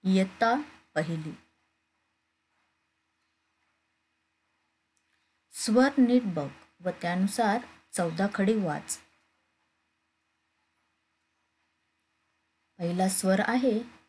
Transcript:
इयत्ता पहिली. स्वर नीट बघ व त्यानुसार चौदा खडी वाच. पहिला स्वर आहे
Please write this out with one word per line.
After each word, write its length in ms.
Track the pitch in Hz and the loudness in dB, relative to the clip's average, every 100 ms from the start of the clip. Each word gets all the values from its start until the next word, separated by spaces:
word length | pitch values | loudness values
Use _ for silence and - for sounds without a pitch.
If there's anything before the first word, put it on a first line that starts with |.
इयत्ता 500 | 185 190 190 - 226 254 302 - _ | 2 2 2 0 0 0 -4 -16 _
पहिली. 380 | - 156 165 156 - _ _ _ _ _ _ _ _ _ _ _ _ _ _ _ _ _ _ _ _ _ _ _ _ _ _ _ _ _ _ _ _ _ _ _ _ _ _ _ _ _ | -6 -4 -6 -8 -14 _ _ _ _ _ _ _ _ _ _ _ _ _ _ _ _ _ _ _ _ _ _ _ _ _ _ _ _ _ _ _ _ _ _ _ _ _ _ _ _ _
स्वर 460 | - - 220 269 277 | -8 0 4 4 4
नीट 240 | 240 247 | 4 4
बघ 260 | 226 165 139 - - _ | 2 -6 -6 -12 -20 _
व 60 | 180 170 | -8 -6
त्यानुसार 560 | 170 180 196 - 220 220 - - _ | -4 0 0 0 0 0 -4 -20 _
चौदा 340 | - 175 165 202 | -4 -4 -2 -4
खडी 200 | - 196 | 0 0
वाच. 440 | 220 180 147 - - _ _ _ _ _ _ _ _ _ _ _ _ _ _ _ _ _ _ _ _ _ _ _ _ _ _ _ _ _ _ _ _ _ _ _ _ _ - | 0 -2 -6 -8 -12 _ _ _ _ _ _ _ _ _ _ _ _ _ _ _ _ _ _ _ _ _ _ _ _ _ _ _ _ _ _ _ _ _ _ _ _ _ -6
पहिला 300 | 170 180 190 | -4 0 0
स्वर 320 | - 190 190 - | 0 2 2 2
आहे 320 | 247 254 220 - - | 2 2 0 -4 -18